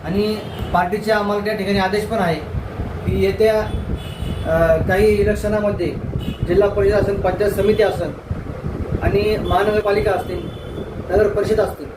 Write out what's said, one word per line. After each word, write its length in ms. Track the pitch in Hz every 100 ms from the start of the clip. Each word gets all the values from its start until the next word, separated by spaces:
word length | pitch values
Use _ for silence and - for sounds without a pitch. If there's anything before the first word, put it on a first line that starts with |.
आणि 340 | 156 196 214 214 - - 202
पार्टीचे 380 | 180 180 208 214
आम्हाला 340 | 220 202 208 202
त्या 100 | 208
ठिकाणी 240 | 196 202
आदेश 260 | 190 208 -
पण 120 | 220
आहे 220 | 175 156 - - - - - - -
की 200 | 190 196
येत्या, 360 | 190 220 214 214 - - - - - - - -
अ, 420 | 165 165 160 170
काही 200 | 190 214
इलेक्शनमध्ये 880 | 208 202 208 208 214 208 196 170 - - - - - -
जिल्हा 220 | 180 202
परिषद 260 | 202 202 208
असेल, 260 | 196 202
पंचायत 300 | 185 180 202
समिती 320 | 196 196 214
असेल 280 | 202 - 165 - - - - - - - - -
आणि 360 | - 196 208 214
महानगरपालिका 760 | - 180 208 214 208 208 202
असतील, 380 | 180 - 180 - - - - - - -
नगर 180 | 185 214
परिषद 320 | 208 208 214
असतील 260 | 196 - 147